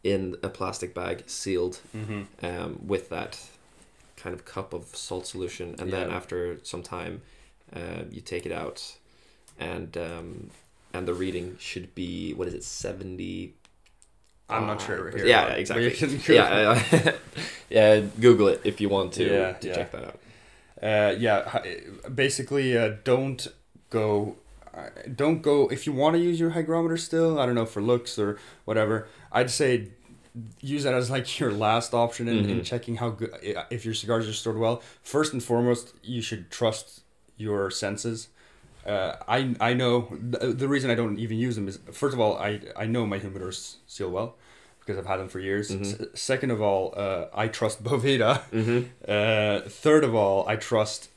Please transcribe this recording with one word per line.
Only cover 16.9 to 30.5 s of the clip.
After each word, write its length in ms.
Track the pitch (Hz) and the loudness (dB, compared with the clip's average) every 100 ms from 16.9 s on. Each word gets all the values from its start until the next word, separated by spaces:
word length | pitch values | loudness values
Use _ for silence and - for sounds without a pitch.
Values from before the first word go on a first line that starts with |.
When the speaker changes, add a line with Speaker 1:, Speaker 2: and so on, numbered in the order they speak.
| 160 160 - - - | 4 4 -2 -12 -12
Speaker 1:
<laughs> 280 | - - - | -10 -12 2
yeah, 300 | 110 107 107 101 - | 8 8 8 4 8
Google 280 | 120 120 98 | 8 10 8
it 120 | - | 6
if 160 | 104 101 | 0 0
you 80 | 101 | 2
want 240 | 98 92 | 2 0
to, 100 | 98 | 0
Speaker 2:
Yeah, 280 | 95 98 95 | 2 4 2
Speaker 1:
to 120 | 92 - | -4 -6
Speaker 2:
yeah. 60 | |
Speaker 1:
check 160 | 90 - | -4 -4
that 120 | - | -8
out. 140 | - - - - - - _ - | -12 -16 -20 -20 -20 -20 _ -6
Speaker 2:
Uh, 320 | 107 107 104 95 | 0 4 4 4
yeah, 300 | 113 101 - | 2 2 2
hi-, 320 | - 92 - - - - | -4 -4 -10 -12 -14 -8
basically, 640 | 135 139 - 123 139 131 117 | 0 0 0 -2 0 2 2
uh, 200 | 110 104 | 2 0
don't 420 | - 127 135 131 - - _ - _ | 2 2 2 -6 -10 -14 _ -20 _
go, 460 | 113 107 104 104 - - - - | 0 2 2 0 -8 -20 -20 -20
uh, 140 | - 69 - - | -16 -16 -14 -12
don't 280 | 123 147 165 | 0 2 4
go, 260 | 156 143 139 | 4 4 4
if 180 | 135 - | 2 -2
you 60 | |
wanna 260 | 131 147 170 | 2 4 4
use 200 | 175 170 | 2 2
your 120 | 165 | 0
hygrometer 480 | 165 156 165 165 165 | 0 0 0 2 -2
still, 400 | - 165 165 156 | 0 2 4 4
I 60 | 123 | 2
don't 80 | |
know, 120 | 120 113 | 2 0
for 140 | 104 | -2
looks 380 | 110 123 120 - | 2 2 0 -2
or 200 | 101 104 - - - | -2 -2 -12 -14 -2
whatever, 400 | 110 107 110 104 - - | 0 2 0 -4 -18 -2
I'd 180 | 117 127 | 0 2
say 380 | - 139 123 104 - - - _ 117 110 | 2 2 2 -2 -16 -20 -20 _ -16 -16